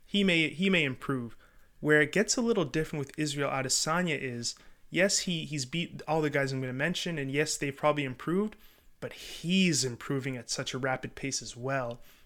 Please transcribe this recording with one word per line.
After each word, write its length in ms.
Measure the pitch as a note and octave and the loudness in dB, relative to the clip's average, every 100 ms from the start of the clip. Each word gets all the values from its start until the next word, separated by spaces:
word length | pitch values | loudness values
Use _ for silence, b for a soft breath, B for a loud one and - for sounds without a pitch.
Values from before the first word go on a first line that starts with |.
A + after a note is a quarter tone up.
| - | -2
he 180 | G3+ | 2
may, 260 | G3 E3 D#3+ | 4 4 2
he 200 | C#3 F#3+ | 2 2
may 140 | F#3 | 4
improve. 540 | C#3+ B2+ - C3+ A#2 - b b b b | 2 -2 -4 -4 -4 -12 b b b b
Where 220 | D3+ D3+ | 4 6
it 100 | D3 | 6
gets 240 | F3 A3 - | 4 2 2
a 60 | |
little 240 | A#3 G#3 D3+ | 2 2 0
different 400 | D#3 D#3 D#3 C3+ | -2 -2 -4 -6
with 120 | - | -4
Israel 320 | D3+ C#3+ C#3 | -4 -2 -2
Adesanya 680 | C3+ C3 - - E3+ F3+ C#3+ | -2 0 0 2 0 0 0
is, 360 | C3 A#2+ A#2 b b b b | -4 -6 -6 b b b b
yes, 300 | D#3 G3 - | 2 2 2
he, 260 | - E3 C#3+ | 0 -2 -4
he's 200 | D3+ B2+ | -4 -4
beat 360 | E3+ E3+ C#3 - | -4 -4 -6 -2
all 120 | D#3+ | 0
the 80 | D3+ | 2
guys 220 | D3 C#3 | 2 0
I'm 80 | C3+ | -2
gonna 140 | C3 | -4
mention, 440 | B2+ D#3 F3+ F3+ E3 | -2 -2 -2 -4 -4
and 140 | C3+ | -2
yes, 240 | C#3 D3+ - | 0 0 0
they've 200 | C#3+ C3+ | -4 2
probably 280 | D3+ D3 | 2 2
improved, 540 | C#3 B2 - F3+ G#3+ - b b b - | 0 -4 -2 0 0 -4 b b b -12
but 140 | B2+ | -12
he's 720 | - - - E3 F#3+ F#3 C#3 B2+ | -10 -14 -8 2 4 6 4 0
improving 500 | A#2 - C#3 C3 B2+ | -4 -2 -2 -2 -6
at 140 | - | -6
such 240 | - C3 | -6 -4
a 40 | E3 | -2
rapid 380 | C3 C3 C#3 - | 0 -2 -4 -6
pace 260 | C#3 - | -6 -6
as 140 | A#2 A#2+ | -8 -8
well. 460 | B2 C3+ A#2+ A#2+ b b | -4 -2 -4 -8 b b